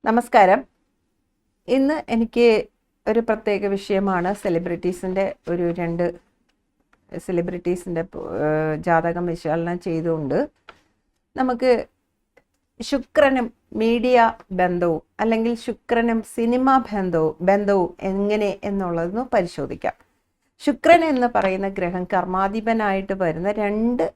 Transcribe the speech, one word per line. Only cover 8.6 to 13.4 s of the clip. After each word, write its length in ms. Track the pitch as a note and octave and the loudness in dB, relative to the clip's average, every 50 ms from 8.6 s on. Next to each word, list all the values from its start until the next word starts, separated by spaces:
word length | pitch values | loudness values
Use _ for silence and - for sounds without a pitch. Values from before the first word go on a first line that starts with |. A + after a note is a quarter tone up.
| D#3 D#3 D#3 D3+ E3 | 0 -2 -4 -4 0
ജാതകം 400 | F3 E3+ E3 E3 E3+ E3+ F3 F3 F3 | 2 2 2 2 0 -2 -2 -4 -4
വിശകലനം 460 | E3 E3 - E3 D3+ E3 E3+ F3 F3 F3 - | -4 -4 -4 -4 -2 -2 -2 -4 -6 -6 -6
ചെയ്തുകൊണ്ട് 500 | F#3+ E3 E3 E3 E3+ E3 D#3 D3+ C3 - F#3+ C#4+ - _ _ _ - - _ _ _ _ _ _ _ _ _ _ _ _ | -4 -4 -2 -2 -2 -2 -2 -2 -2 -2 -2 -2 -4 _ _ _ -20 -20 _ _ _ _ _ _ _ _ _ _ _ _
നമുക്ക് 360 | - C4 B3+ B3+ A#3+ B3+ B3+ B3 G#3+ - _ _ _ _ _ _ _ _ _ _ _ _ _ _ _ _ _ _ _ | -4 -2 -2 -2 -2 2 2 2 0 -2 _ _ _ _ _ _ _ _ _ _ _ _ _ _ _ _ _ _ _
ശുക്രനും 680 | A3+ - C#4+ C4 B3 _ _ D4+ D4 C4+ C4+ B3+ | -6 -4 -4 -4 -4 _ _ 4 4 4 2 0